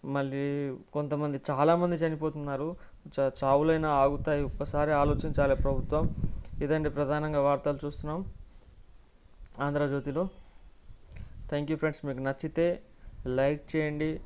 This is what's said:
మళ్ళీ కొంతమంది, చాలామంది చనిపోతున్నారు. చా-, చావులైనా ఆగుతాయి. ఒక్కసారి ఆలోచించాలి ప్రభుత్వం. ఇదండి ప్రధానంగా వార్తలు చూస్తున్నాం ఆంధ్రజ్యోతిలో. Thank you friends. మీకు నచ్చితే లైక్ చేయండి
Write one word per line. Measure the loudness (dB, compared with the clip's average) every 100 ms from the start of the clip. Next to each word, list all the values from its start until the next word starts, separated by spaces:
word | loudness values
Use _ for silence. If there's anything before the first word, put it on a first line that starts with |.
| -4
మళ్ళీ | -4 -2 -4 -2 -2 -4 -8 -8
కొంతమంది, | -6 -4 -2 -2 -4 -4
చాలామంది | 2 4 6 4 2
చనిపోతున్నారు. | 0 0 -4 -4 -6 -4 -4 -8 -14 -20 -10 0
చా-, | 0 2
చావులైనా | 4 4 6 4 4
ఆగుతాయి. | 4 4 2 0 0
ఒక్కసారి | 0 -4 -2 0 2
ఆలోచించాలి | 4 4 2 0 2 4 4
ప్రభుత్వం. | 4 2 0 2 2 2 0 -2 -6 -4
ఇదండి | 0 2 2
ప్రధానంగా | 0 0 0 0 2
వార్తలు | 4 2 0 -2 -4
చూస్తున్నాం | -6 -6 -6 -6 -12 -18 -20 -20 -20 -20 -20 -20 -20 -20 -20 -18 -6
ఆంధ్రజ్యోతిలో. | -2 0 0 -2 -2 -2 -4 -6 -20 -20 -20 -20 -20 -20 -18 -16 -14 -12 -6
Thank | -4 -2
you | -2
friends. | -2 -2 -6
మీకు | -4
నచ్చితే | -4 -4 -4 0 0 0 -8 -20 -18 -10 -4
లైక్ | 2 2 0 -2 -2
చేయండి | -2 -2 -2 -4